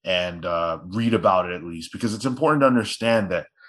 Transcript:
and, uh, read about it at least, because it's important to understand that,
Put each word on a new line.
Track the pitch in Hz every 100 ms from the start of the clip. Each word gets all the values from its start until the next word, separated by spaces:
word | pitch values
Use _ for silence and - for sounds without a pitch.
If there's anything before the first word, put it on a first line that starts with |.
| -
and, | 90 90 85 87
uh, | 85 85 80 87
read | 107 113
about | 110 104 92 90
it | 90
at | 85
least, | 82 -
because | - 113
it's | 107
important | 127 127 151 151
to | 135
understand | 123 101 - 117 113 95
that, | 87 - _